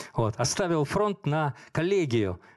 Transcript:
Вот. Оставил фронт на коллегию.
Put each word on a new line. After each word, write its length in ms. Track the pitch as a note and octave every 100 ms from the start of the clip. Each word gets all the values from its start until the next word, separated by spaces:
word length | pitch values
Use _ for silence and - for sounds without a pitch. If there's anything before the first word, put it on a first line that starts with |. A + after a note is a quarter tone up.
| - -
Вот. 180 | A2 -
Оставил 460 | A#2 - F#3 E3
фронт 440 | C#3+ G3 G#3 G3 -
на 260 | D3+ D3 - -
коллегию. 680 | - E3 G3 D#3 A#2 G2 F2+ -